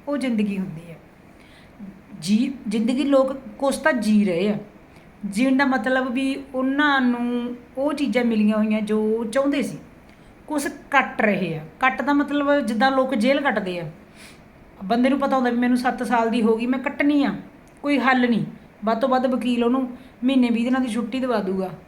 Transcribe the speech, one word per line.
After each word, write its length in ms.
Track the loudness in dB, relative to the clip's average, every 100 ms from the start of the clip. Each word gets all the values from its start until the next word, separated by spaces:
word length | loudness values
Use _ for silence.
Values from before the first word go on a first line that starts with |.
| -6
ਉਹ 80 | -4
ਜ਼ਿੰਦਗੀ 420 | 0 0 0 -2
ਹੁੰਦੀ 320 | -6 -10 -14
ਹੈ। 80 | -20 -20 -20 -20 -20 -20 -20 -20 -20 -20 -18 -20 -12
ਜੀ, 340 | 0 2 2 -4 -4
ਜ਼ਿੰਦਗੀ 360 | -2 0 0
ਲੋਕ 280 | 2 4 2 -2 -12 -4
ਕੁਛ 180 | -2 0
ਤਾਂ 160 | 0
ਜੀ 320 | 0 2 2
ਰਹੇ 240 | 2 2 0
ਆ, 60 | -2 -8 -18 -20 -20 -20 -14 -8
ਜੀਣ 260 | -2 2 2
ਦਾ 80 |
ਮਤਲਬ 480 | 2 0 0 -2 -2
ਵੀ 300 | -2 -2 -4 -6
ਉਹਨਾਂ 460 | -4 -2 2 2 2
ਨੂੰ 560 | 2 0 -2 -4 -4 -8 -12 -4
ਉਹ 160 | -2
ਚੀਜ਼ਾਂ 320 | 0 0 2
ਮਿਲੀਆਂ 320 | 2 2 2 2
ਹੋਈਆਂ 240 | 0 0
ਜੋ 220 | 0 0
ਉਹ 220 | 0 0
ਚਾਹੁੰਦੇ 380 | 0 0 0 0
ਸੀ। 160 | -2 -6 -16 -20 -20 -20 -20 -20 -8
ਕੁਛ 220 | -6 -4 -8 -2
ਕੱਟ 300 | 0 0 0
ਰਹੇ 380 | 0 0 -2 -4
ਆ। 60 | -10 -2
ਕੱਟ 220 | -2 0
ਦਾ 100 | 0
ਮਤਲਬ 540 | 0 0 0 2 2 0
ਜਿੱਦਾਂ 240 | 0 2
ਲੋਕ 240 | 2 0
ਜੇਲ੍ਹ 260 | 0 2 2
ਕੱਟਦੇ 400 | 0 -2 -4 -6
ਆ, 100 | -8 -12 -20 -20 -20 -20 -20 -20 -20 -14
ਬੰਦੇ 240 | -2 2 2
ਨੂੰ 100 | 2
ਪਤਾ 180 | 2 2
ਹੁੰਦਾ 140 | 2
ਵੀ 60 | 2
"ਮੈਨੂੰ 200 | 2 2
ਸੱਤ 260 | 0 -2
ਸਾਲ 280 | 0 0 2
ਦੀ 120 | 2
ਹੋ 140 | 2 2
ਗਈ, 100 | 0
ਮੈਂ 120 | -2
ਕੱਟਣੀ 460 | -4 0 2 4
ਆ, 100 | 2 -2 -10 -20 -20 -8
ਕੋਈ 160 | -2 2
ਹੱਲ 320 | 2 4 4
ਨਹੀਂ।" 140 | 2 -2 -8 -20 -6
ਵੱਧ 160 | -2 0
ਤੋਂ 80 | 2
ਵੱਧ 180 | 2 2
ਵਕੀਲ 380 | 0 0 0
ਉਹਨੂੰ 320 | 2 2 -2 -8 -18 -4
ਮਹੀਨੇ 240 | 0 2 4
ਵੀਹ 140 | 2
ਦਿਨਾਂ 160 | 0 0
ਦੀ 80 | 0
ਛੁੱਟੀ 320 | -4 -4 -4
ਦਵਾ 180 | 0 0
ਦੂਗਾ, 320 | 0 -2 -4 -8